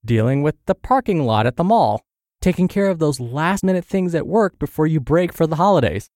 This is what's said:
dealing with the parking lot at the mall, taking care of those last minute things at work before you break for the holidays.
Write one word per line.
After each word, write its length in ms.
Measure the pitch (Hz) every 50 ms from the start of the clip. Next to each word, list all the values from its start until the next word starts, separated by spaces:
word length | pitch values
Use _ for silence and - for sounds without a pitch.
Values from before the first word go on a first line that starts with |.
| -
dealing 380 | 110 120 113 110 120 135 139 143
with 120 | 151 147 _ _
the 80 | - 190
parking 500 | _ - - 262 269 254 - 196 160 143
lot 220 | 117 110 107 110
at 100 | 123 -
the 60 | - 170
mall, 380 | 185 226 233 160 110 104 113 _ _ _ _ _ _ _ _
taking 280 | - 185 175 - 180
care 200 | 180 - 202 202
of 120 | 196 185 160
those 200 | 160 151 143 -
last 440 | 123 117 120 147 156 170 196 196 -
minute 200 | 190 185 180 170
things 300 | _ - 190 185 180 170
at 140 | 156 -
work 320 | - 170 226 214 185 _ _
before 260 | - 143 - - 156
you 140 | 160 160 156
break 340 | 123 117 143 170 180 170 -
for 140 | - 165
the 80 | 156 160
holidays. 520 | 151 175 202 202 165 123 104 - 98 - _ _